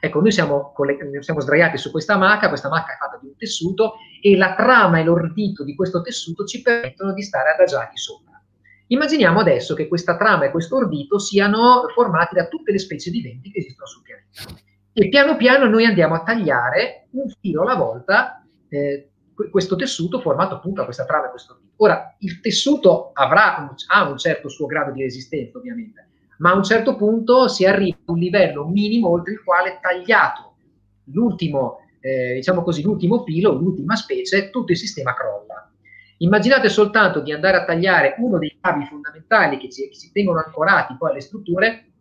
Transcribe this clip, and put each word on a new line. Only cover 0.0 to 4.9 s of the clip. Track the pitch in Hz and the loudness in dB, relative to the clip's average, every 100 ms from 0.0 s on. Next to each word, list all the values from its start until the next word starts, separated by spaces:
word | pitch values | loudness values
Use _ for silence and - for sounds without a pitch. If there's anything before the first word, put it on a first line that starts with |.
Ecco, | - 147 | -2 2
noi | 202 | 2
siamo | 202 156 143 - | 2 0 -2 -4
colle-, | - 139 139 147 143 | -4 -2 -2 -6 -12
siamo | 143 156 | -6 -6
sdraiati | 135 151 170 135 | 0 2 2 0
su | 147 | -6
questa | 156 - 202 | -8 -2 2
maca, | 190 208 208 | 2 2 0
questa | 139 - | -2 -4
maca | 156 - | -4 -6
è | - | -10
fatta | 139 - | -12 -12
di | 135 | -20
un | - | -14
tessuto | 226 - 170 196 220 - - - | -10 -6 -6 -2 -2 -2 -20 -2
e | 202 190 | 4 4
la | 190 - | 4 2
trama | - 247 196 | 4 6 6